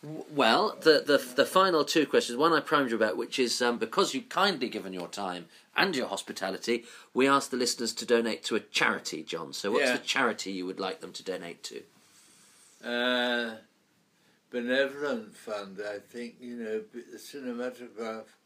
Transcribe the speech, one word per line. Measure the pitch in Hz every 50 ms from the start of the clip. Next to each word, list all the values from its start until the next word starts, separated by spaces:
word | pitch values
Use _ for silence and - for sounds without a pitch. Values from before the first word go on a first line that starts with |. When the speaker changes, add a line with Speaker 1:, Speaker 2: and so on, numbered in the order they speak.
| -
Speaker 1:
W-, | 147 156 156 - - 151
well, | 143 127 113 117 151 208 220 - -
the, | - 156 151 139 -
the, | 139 143 135 - - -
the | - 135
final | - - 185 190 190 170 156 143
two | - - 165 147
questions, | - - 123 110 - 120
one | 123 147 170
I | 165 147
primed | 135 - 156 147 139 123
you | 117
about, | 107 110 107 82
which | - 117 - - -
is, | 127 117 - -
um, | 123 123 120
because | 110 - 113 - - 196 - -
you've | 135 117 -
kindly | - 170 190 202 185 135 127 107
given | 101 107 90 98 92
your | 90 87
time | 80 - - 101 92 90 87 85 - - - _ _ _
and | - 156 196 170
your | 131 113
hospitality, | 95 98 - - - 101 - 95 95 95 90 - - 120 120 117 - - - - _ _
we | 123 131
ask | 139 139 139 135 -
the | -
listeners | 123 123 120 - - 120 110 -
to | - 117
donate | 101 123 117 117 113 107 - -
to | - 117
a | 107
charity, | - - - - 151 120 104 92 - - - 78 78
John. | - - 82 82 71 -
So | - - 101
what's | 110 135 143
Speaker 2:
Yeah. | 127 123
Speaker 1:
the | 120 -
charity | - - 131 131 117 104 - - 95
you | 98 92 90
would | 90 95 92
like | 98 92 - -
them | - 90 95
to | - -
donate | 95 92 85 87 87 85 _ -
to? | - - - - _ _ _ _ _ _ - _ _ _ _ _ _ _ _ - _ _ _ -
Speaker 2:
Uh, | 117 120 120 123 123 123 123 123 123 120 120 120 117 110 110 - _ _ _ _ _ _ _ _ _ _ _ _ _ _ _ _ _
Benevolent | - 123 120 120 127 135 139 139 139 143 147 143 131 113 107 101 -
Fund, | - - - 107 104 101 98 95 92 104
I | 104 104 101
think, | 101 - - 120 120 117 117 _
you | 127 120 120
know, | 120 113 107 110 110 107 - -
b-, | 120 117 -
the | -
Cinematograph | 104 - - - 143 131 127 120 117 123 127 120 120 123 113 101 104 117 110 110 110 107 - _ _ _